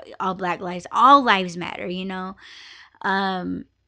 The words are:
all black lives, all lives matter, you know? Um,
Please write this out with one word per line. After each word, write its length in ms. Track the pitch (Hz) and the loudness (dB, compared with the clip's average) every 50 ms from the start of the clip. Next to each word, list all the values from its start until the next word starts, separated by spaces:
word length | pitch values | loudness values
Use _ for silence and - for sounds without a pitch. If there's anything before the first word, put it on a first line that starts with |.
| - - - - | -18 -16 -10 -6
all 140 | - 185 185 | -6 -4 -4
black 260 | 185 190 175 170 - | -4 -4 -4 -4 -4
lives, 280 | 196 180 175 180 170 - | -6 -8 -8 -10 -10 -4
all 320 | - 202 233 262 285 285 262 | 2 6 8 8 8 8 8
lives 320 | 240 208 190 185 180 165 | 6 2 2 2 -2 -6
matter, 320 | 175 175 175 - - - 190 | -8 -10 -10 -10 -10 -8 -8
you 180 | 180 180 185 | -8 -8 -8
know? 300 | 190 185 185 185 185 190 - - - - - - - - - - - _ - - | -8 -8 -8 -10 -10 -12 -14 -20 -20 -20 -20 -20 -20 -20 -20 -20 -20 _ -8 -4
Um, 600 | 202 190 196 196 190 190 185 180 - - - - _ _ _ _ | -2 -2 0 -2 -2 -4 -4 -6 -6 -8 -8 -10 _ _ _ _